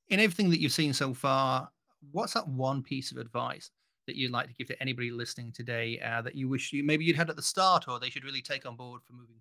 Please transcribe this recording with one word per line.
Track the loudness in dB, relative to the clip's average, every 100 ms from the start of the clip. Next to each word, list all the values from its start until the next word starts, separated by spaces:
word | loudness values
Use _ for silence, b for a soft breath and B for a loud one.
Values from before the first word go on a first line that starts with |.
| 2
in | 6
everything | 6 6 6
that | 6
you've | 4
seen | 4 2
so | 2 0
far, | 0 2 4 4 2 -2 _ _ _ -10
what's | -6 -2
that | -2 -2
one | 0 0 -2
piece | -4 -6 -6
of | -10
advice | -8 -4 -4 -6 -14 _ _ _ -12
that |
you'd | -4 -2
like | -2 -4
to |
give | -6 -10
to | -6
anybody | -4 -2 -4
listening | -4 -8 -8 -12
today, | -10 -6 -4 -4 -4
uh, | -4 -4
that | -4 -4
you | -2
wish | -2 -2
you, | -2
maybe | 2 2
you'd | 4 2
had | 2
at |
the | -2
start, | -2 4 6 6 2
or | -6
they | -6
should | -8
really | -8 -8
take | -6 -6
on | -6 -12
board | -12 -16
for | -18
moving | -20 -20 -20